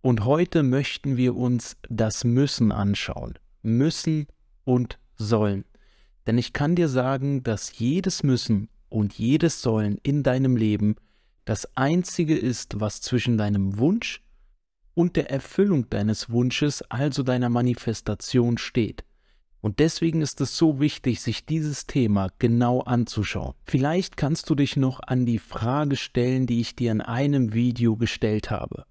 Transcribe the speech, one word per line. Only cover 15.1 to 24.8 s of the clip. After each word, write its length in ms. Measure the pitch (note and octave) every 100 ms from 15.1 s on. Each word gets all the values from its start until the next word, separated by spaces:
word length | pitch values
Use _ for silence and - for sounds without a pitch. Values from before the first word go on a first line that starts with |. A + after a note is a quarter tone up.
| F3
der 140 | -
Erfüllung 580 | C#3 - - G3+ D#3+ A2+
deines 400 | G#2+ G#2 G#2+ -
Wunsches, 540 | A#2 B2 - D3 -
also 400 | - A#2+ D3 C#3
deiner 260 | B2+ B2+ B2
Manifestation, 1120 | A#2+ B2 A#2+ - A2 - G#2 - C3 A#2+ C3
steht. 460 | - - G#2+ - - _ _ _ _ _
Und 180 | G#2+ G2
deswegen 400 | D#3 - E3 D#3+
ist 200 | D3+ -
es 160 | C3+ -
so 220 | D#3+ C#3
wichtig, 420 | D3+ - C3+ A2+
sich 240 | - A2+
dieses 440 | - D#3+ D3+ C#3+ -
Thema 400 | C#3+ A#2 G2+ F#2+ _
genau 440 | A#2+ A#2 A#2+ B2
anzuschauen. 720 | - A#2+ A#2 - G2+ F#2+ C2+ -
Vielleicht 520 | - C#3 C#3 F3 F#3+ -
kannst 320 | C3+ C#3 -
du 60 |
dich 220 | C#3 C#3+
noch 240 | -